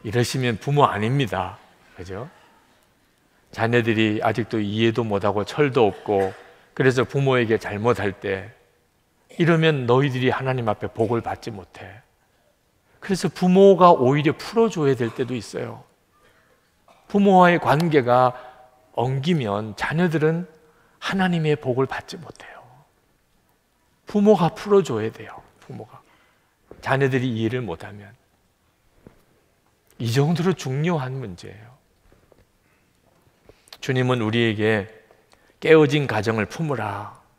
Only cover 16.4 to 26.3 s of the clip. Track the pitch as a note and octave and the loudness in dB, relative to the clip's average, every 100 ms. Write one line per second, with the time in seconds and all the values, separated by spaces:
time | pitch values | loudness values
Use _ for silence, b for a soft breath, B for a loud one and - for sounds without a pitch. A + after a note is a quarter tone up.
16.4 | b b b _ _ _ _ G3+ G3+ F#3 | b b b _ _ _ _ 2 4 6
17.4 | F3 E3+ A2+ C#3+ E3+ D3 A#2+ B2 B2+ B | 6 4 2 0 2 2 4 2 2 B
18.4 | B B B _ _ - B2 C3+ D3 E3 | B B B _ _ -4 -4 -2 -2 -2
19.4 | A2+ G2+ A2 G2+ - D3+ F3+ D3+ D#3 E3 | -2 -4 -6 -8 -6 -2 -2 0 -2 -2
20.4 | F3+ _ b b b b - F#3+ F#3 E3+ | -8 _ b b b b -8 -2 -2 0
21.4 | D#3 D3 C3 B2 C3 - - F3+ C#3+ - | 0 -2 -2 -2 -4 -6 -12 -18 -18 -20
22.4 | - - - C#3 _ _ _ _ _ _ | -20 -20 -20 -20 _ _ _ _ _ _
23.4 | _ _ _ _ _ _ - G#3 G#3 G3 | _ _ _ _ _ _ -4 2 4 4
24.4 | E3 - G#3 G3 D#3 A2+ A2+ - A2 - | 2 -2 2 2 2 -4 -6 -10 -20 -20
25.4 | _ _ - A#2+ A2 - _ b b | _ _ -20 -18 -18 -20 _ b b